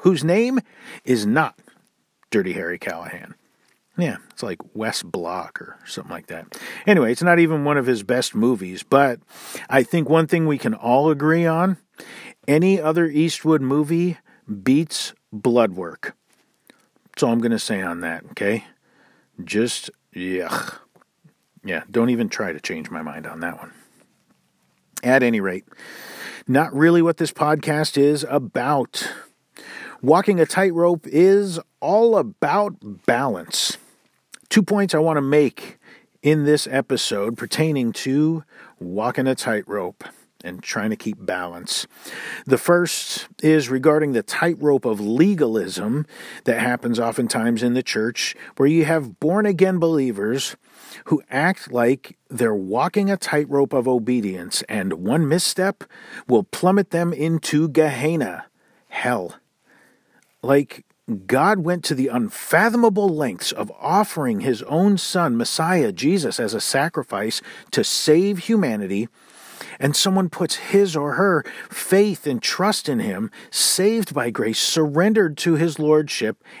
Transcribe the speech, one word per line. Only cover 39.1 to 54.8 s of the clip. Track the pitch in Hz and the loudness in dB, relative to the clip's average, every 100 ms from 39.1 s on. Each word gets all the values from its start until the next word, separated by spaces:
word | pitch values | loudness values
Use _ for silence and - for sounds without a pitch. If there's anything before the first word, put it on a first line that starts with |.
| 131 131 | -2 -2
a | 127 | -2
tightrope | 123 110 - 101 90 - - - _ _ | -2 -4 -4 -6 -6 -10 -18 -20 _ _
and | 90 90 | -14 -12
trying | - - 110 | -8 -6 -4
to | 107 | -4
keep | 107 - | -6 -8
balance. | 98 90 90 87 - - - - - - - - - | -6 -6 -8 -10 -8 -8 -8 -14 -18 -14 -14 -12 0
The | 127 | 2
first | - 175 170 - - - - - | 4 2 2 -4 -8 -10 -12 -2
is | 156 156 123 | 2 2 2
regarding | 131 151 151 151 | 2 4 4 2
the | 120 | 0
tightrope | - - 170 170 147 139 127 | -2 -2 -2 0 2 2 0
of | 104 | -2
legalism | 104 123 190 185 127 110 90 92 104 139 151 - - - - | -2 2 2 2 0 0 -4 -4 -4 -4 -4 -12 -20 -6 -2
that | 117 | 0
happens | 123 123 120 113 | 0 -2 -2 -2
oftentimes | 117 113 117 120 117 117 | -2 -2 -2 0 0 0
in | 120 | 0
the | 123 | 0
church, | - 110 113 - - - - - | -2 -2 -2 -4 -6 -8 -10 0
where | 139 | 4
you | 165 151 | 4 2
have | 160 127 - | 0 -2 -4
born-again | 151 196 208 180 190 180 | 0 2 2 2 2 2
believers | 165 156 131 98 104 135 - - _ _ - - - | 2 2 0 -2 -2 -2 -4 -10 _ _ -20 -20 -2
who | 151 - | -2 -2
act | 131 165 185 - | -2 0 -2 -4
like | 123 120 139 - - _ | 0 2 0 -4 -20 _
they're | 117 117 104 | -2 0 0
walking | 95 113 170 208 196 | -2 -2 0 0 0
a | 196 | 0
tightrope | - 151 143 139 139 | 0 0 0 2 2
of | 139 123 | 2 2
obedience, | 123 113 123 104 90 90 - - | 0 2 0 -2 -6 -6 -8 -4
and | 107 | -4